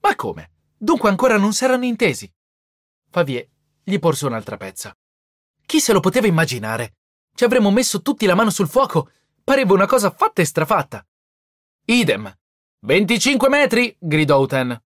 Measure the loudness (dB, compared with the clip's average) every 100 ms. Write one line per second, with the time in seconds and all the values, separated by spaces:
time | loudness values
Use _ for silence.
0 | 0 -2 -8 -10 -16 _ _ _ -2 0
1 | 0 2 2 2 0 0 0 0 -2 0
2 | -2 -2 -12 _ _ _ _ _ _ _
3 | _ -4 -4 -4 -10 _ _ _ -6 -2
4 | -2 -2 -4 -6 -10 -14 -14 -16 -18 _
5 | _ _ _ _ _ _ -2 -2 2 2
6 | 2 0 2 0 0 -4 -6 -6 -8 _
7 | _ _ _ -2 2 2 2 2 0 -4
8 | -4 0 0 2 0 0 0 0 0 -2
9 | -4 _ _ _ -2 0 4 2 4 2
10 | 0 0 -2 0 -2 -2 0 -2 -2 -12
11 | _ _ _ _ _ _ _ _ 0 0
12 | 2 -2 -6 _ _ _ _ _ 0 0
13 | 2 0 0 2 2 2 2 0 -2 _
14 | -2 0 4 4 2 -2 -4 -8 _